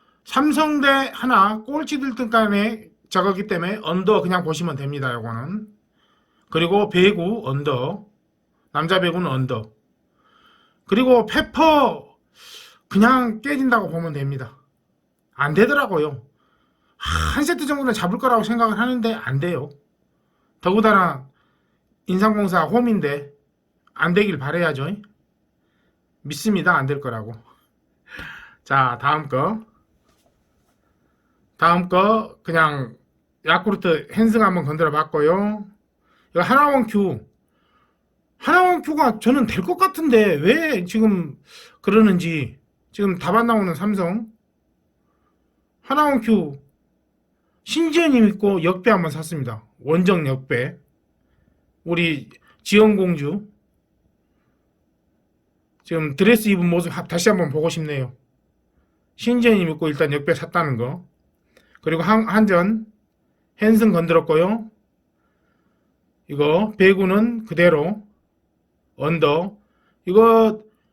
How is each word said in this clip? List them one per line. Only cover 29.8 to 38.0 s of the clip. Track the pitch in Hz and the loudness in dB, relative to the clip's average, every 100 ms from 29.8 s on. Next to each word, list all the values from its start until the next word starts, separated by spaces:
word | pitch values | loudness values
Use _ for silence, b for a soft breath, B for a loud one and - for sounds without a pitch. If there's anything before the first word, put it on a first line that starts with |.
| _ _ _ _ _ _ _ _ _ _ _ _ _ _ _ _ _ - | _ _ _ _ _ _ _ _ _ _ _ _ _ _ _ _ _ -2
다음 | 170 175 180 | 0 2 0
거 | 180 196 208 - - | 0 2 0 -4 -12
그냥 | - 165 160 143 120 - _ _ _ _ | -4 0 0 -2 -8 -14 _ _ _ _
야쿠르트 | 156 180 190 - - 156 - | -2 0 0 -2 0 -2 -2
핸승 | - 226 220 | 0 2 4
한번 | 208 180 | 2 0
건드려 | 139 156 160 | -2 -2 -2
봤고요. | 147 156 156 147 185 208 214 208 _ _ _ _ _ _ | -2 -2 0 2 2 -2 -4 -10 _ _ _ _ _ _
이거 | 170 | -2
하나원 | 180 262 294 277 240 | 2 4 4 2 0
큐. | 208 196 117 - _ _ _ _ _ _ _ | -2 -2 -4 -12 _ _ _ _ _ _ _